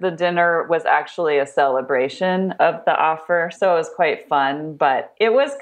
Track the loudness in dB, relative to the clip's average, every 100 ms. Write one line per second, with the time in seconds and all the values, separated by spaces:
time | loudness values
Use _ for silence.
0 | -6 -2 0 2 2 2 0 0 2 0
1 | -2 -4 0 0 0 0 2 0 0 -2
2 | -2 -2 -2 0 -2 0 0 0 -2 0
3 | 0 -2 -2 -2 -2 -2 0 0 -2 0
4 | 0 0 -2 0 0 -2 -8 -2 0 0
5 | -4 -2 2 2 0 -2